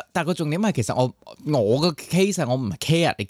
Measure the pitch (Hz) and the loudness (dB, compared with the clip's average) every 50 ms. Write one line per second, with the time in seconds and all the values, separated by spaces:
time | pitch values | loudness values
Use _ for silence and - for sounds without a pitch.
0 | - - _ 180 160 151 180 - 170 147 151 175 220 220 160 - 107 - - - | -2 -2 _ -4 -2 -2 -2 -2 -2 -2 -2 0 0 0 0 0 -2 -2 0 0
1 | 127 123 - _ _ - - _ - 143 151 135 107 101 117 139 151 180 156 - | 0 0 -2 _ _ -20 -20 _ -4 -2 0 2 4 4 2 2 2 0 -2 -4
2 | - - - 175 190 202 190 175 156 123 123 131 131 104 87 - - - 156 165 | -6 0 2 2 2 2 2 -2 -2 -2 -2 -2 -2 -4 -6 -6 0 0 2 2
3 | 170 143 - - 104 | 4 2 0 -2 -6